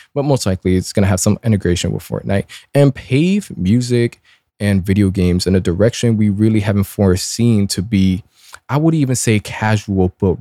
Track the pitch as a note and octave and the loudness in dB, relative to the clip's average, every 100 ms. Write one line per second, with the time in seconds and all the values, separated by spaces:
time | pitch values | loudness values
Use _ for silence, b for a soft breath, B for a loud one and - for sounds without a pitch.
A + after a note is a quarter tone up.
0 | B C#3 C#3 C3+ G2+ F#2 F#2 F#2 - - | B -4 0 0 0 -2 0 0 0 0
1 | F#2+ G2 G#2+ G2+ A2+ G#2 F2+ F2+ - G#1 | 2 2 0 0 0 0 0 -2 -2 -6
2 | - - F2 G2 - B B C#3 C#3+ - | -6 -8 -4 -4 -4 B B 2 2 2
3 | - C3 F3 G3+ - - F2+ A#2+ A#2+ A#2+ | -2 0 0 0 -4 -4 0 0 2 0
4 | A#2+ - b b b - G2+ G2 F2+ G2 | 0 -4 b b b -6 0 0 2 2
5 | G2 F#2+ F2+ F2 F2+ F#2+ F2+ F2 A2 - | 2 2 0 0 2 0 0 2 0 0
6 | A#2+ A2 G#2+ G2 A2 A2 G#2 G2+ F#2+ - | 0 0 0 2 2 2 0 0 -2 0
7 | G2 F2+ - - A#2 G#2+ G2 - G2 G2+ | 2 0 -2 -2 0 0 0 -4 -2 0
8 | F#2+ F#2 - B B B - C3+ D#3+ D#3+ | 2 0 -6 B B B -6 -2 0 0
9 | C3 B2 - G#2+ - - G#2+ G#2+ - F#2+ | 0 -2 0 0 -2 -4 0 0 0 0
10 | F2+ - G2 E2 | 0 0 -2 0